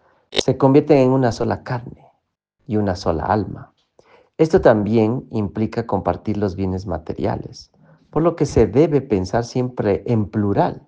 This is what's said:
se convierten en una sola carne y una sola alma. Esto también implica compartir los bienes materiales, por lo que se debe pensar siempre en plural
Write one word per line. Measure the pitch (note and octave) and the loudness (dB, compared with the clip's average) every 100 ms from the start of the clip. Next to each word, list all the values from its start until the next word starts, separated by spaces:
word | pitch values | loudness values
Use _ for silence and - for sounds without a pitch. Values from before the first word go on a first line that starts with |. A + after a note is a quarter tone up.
| _ _ _ | _ _ _
se | - - B2 | -4 -2 2
convierten | C3+ C#3+ D3 C#3+ | 4 4 6 4
en | B2+ | 4
una | C3+ B2 | 2 0
sola | - A2+ G2+ | -2 -4 -4
carne | - B2 F2+ - _ _ _ _ _ _ - | -6 -10 -10 -18 _ _ _ _ _ _ -4
y | G#2+ | -2
una | G2+ F2+ | -2 -2
sola | F2+ E2 | -4 -2
alma. | - G#2 F#2+ - - _ _ _ _ _ _ - | -2 -2 -2 -8 -16 _ _ _ _ _ _ -2
Esto | D#3+ F#3+ | 2 4
también | C#3+ A2 G2+ A2+ G#2+ C3 - | 4 4 2 2 2 0 -4
implica | A2+ G2 G#2+ A2 A#2 A2+ | -4 -4 -4 -4 -4 -4
compartir | G2 F2+ F2+ - G#2 | -4 -2 -4 -4 -4
los | G2+ F2+ | -4 -4
bienes | F#2+ F#2 G#2 | -4 -4 -6
materiales, | E2 - - F#2+ A#2 - - - _ _ _ _ | -8 -8 -6 -4 -4 -8 -18 -20 _ _ _ _
por | - | -2
lo | E3+ E3 | 0 0
que | C#3+ | 0
se | - G#2+ | 2 2
debe | A2+ E3+ D3 | 4 2 2
pensar | - G2 F#2 A#2+ A#2 | 0 -2 0 -2 -2
siempre | B2+ B2 B2 G#2+ F#2+ - | -4 -4 -2 -2 -2 0
en | A#2 G2+ | -2 0
plural | A2 G2+ G2+ F3+ - | -2 0 0 -2 -4